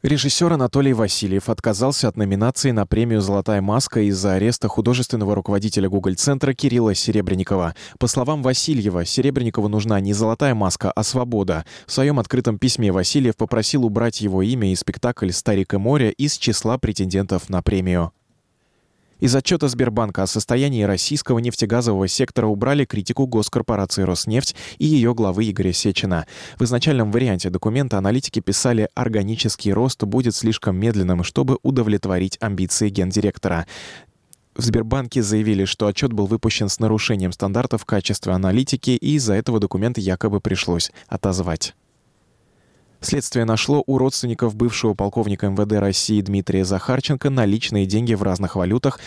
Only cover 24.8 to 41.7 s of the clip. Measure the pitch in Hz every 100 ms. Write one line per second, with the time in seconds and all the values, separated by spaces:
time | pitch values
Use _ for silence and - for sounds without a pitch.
24.8 | 151 151 113 117 104 92 113 92 92 90
25.8 | 104 92 95 87 78 - - - 120 123
26.8 | 160 135 107 113 127 92 92 90 110 120
27.8 | 135 101 98 123 - - - - 127 117
28.8 | 107 - 123 110 98 110 113 - 104 98
29.8 | 127 - 104 117 123 101 113 110 - 92
30.8 | 110 107 90 87 90 - 131 131 - 131
31.8 | 110 104 98 90 92 - 110 95 92 -
32.8 | 107 98 92 92 101 - 95 85 - -
33.8 | - - - _ _ - _ - 120 113
34.8 | 110 135 120 131 101 107 107 101 95 -
35.8 | 104 98 135 107 98 113 113 - 101 -
36.8 | 113 107 - 104 92 87 98 98 - 113
37.8 | - 104 - 104 - 92 95 107 135 131
38.8 | - 123 135 147 113 101 113 113 98 95
39.8 | 110 117 95 90 110 101 104 95 - 85
40.8 | - - - - 98 92 90 80 -